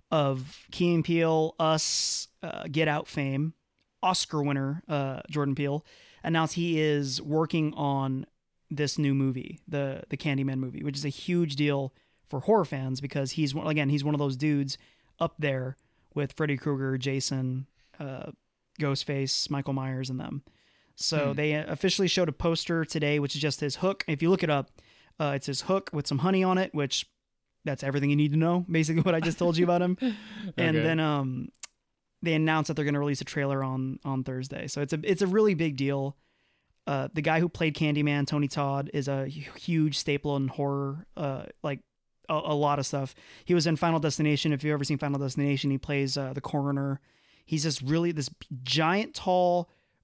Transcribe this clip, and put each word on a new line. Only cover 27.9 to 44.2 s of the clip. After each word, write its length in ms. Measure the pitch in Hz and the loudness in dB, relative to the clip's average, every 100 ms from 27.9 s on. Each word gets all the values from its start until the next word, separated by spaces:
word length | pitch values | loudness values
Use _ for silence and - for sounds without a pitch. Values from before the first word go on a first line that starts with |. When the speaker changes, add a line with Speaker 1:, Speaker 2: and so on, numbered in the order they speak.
| 139 143 | 2 4
Speaker 1:
you 60 | 143 | 4
need 160 | 151 | 4
to 60 | 156 | 4
know, 280 | 165 180 180 | 4 2 2
basically 320 | 165 156 165 | 0 2 2
what 100 | 180 165 | 2 2
I 40 | |
just 180 | 165 - | 0 2
told 200 | 175 165 | 2 4
you 60 | 175 | 4
about 160 | 175 | 4
him. 160 | 180 185 | 2 0
Speaker 2:
<laughs> 580 | 254 208 - - 196 - | -2 -2 -8 -12 -8 -2
Speaker 1:
And 180 | 165 156 | 2 2
Speaker 2:
Okay. 60 | |
Speaker 1:
then, 160 | 160 160 | 2 2
um, 500 | 156 143 135 127 - - - _ _ _ _ _ | 2 0 -2 -4 -8 -14 -20 _ _ _ _ _
they 120 | 170 | 0
announced 360 | 156 156 156 151 | 2 4 2 0
that 40 | 151 | -2
they're 100 | 147 | 0
gonna 140 | 143 | 0
release 220 | 143 139 | 0 -2
a 40 | - | -4
trailer 380 | 147 139 135 | -2 0 0
on, 360 | 135 131 131 - | -2 -2 -4 -6
on 200 | 135 135 | -4 -4
Thursday. 440 | 131 127 135 - - | -4 -6 -8 -8 -6
So 140 | 147 | -4
it's 120 | 143 | -2
a, 60 | 156 | 0
it's 180 | 202 180 | 0 2
a 60 | 190 | 4
really 260 | 208 214 | 6 4
big 220 | 160 165 135 | 4 0 0
deal. 420 | 139 139 139 - _ _ _ _ _ _ - | 0 0 -2 -8 _ _ _ _ _ _ -4
Uh, 200 | 139 135 | -4 -2
the 80 | 160 | -2
guy 180 | 151 160 | 2 2
who 100 | 170 | 2
played 260 | - 160 - | 0 0 2
Candyman, 520 | 151 147 147 143 139 | 2 2 2 2 0
Tony 200 | 147 143 | 0 0
Todd, 420 | 147 139 139 147 | 0 -2 -2 -2
is 140 | 147 139 | -4 -2
a 200 | 139 135 | -4 -4
hu-, 240 | 151 139 - | -8 -14 -10
huge 400 | - 160 156 143 | -2 2 2 0
staple 380 | - 143 147 139 | -2 -2 0 -2
in 100 | 135 | -2
horror, 600 | - 139 139 139 151 - - | -2 -2 -2 -4 -8 -12 -6
uh, 260 | 143 135 - - | -6 -6 -10 -8
like, 160 | 151 135 - _ _ _ - | -6 -6 -10 _ _ _ -4
a, 40 | |
a 200 | 156 160 147 | -2 0 2
lot 220 | 147 143 | 2 2
of 60 | - | -2
stuff. 300 | 143 135 - - - | -4 -6 -10 -20 -8
He 100 | - | 2
was 120 | 175 156 | 2 4
in 80 | 156 | 2
Final 240 | 170 160 | 2 2
Destination. 540 | 151 147 | 2 2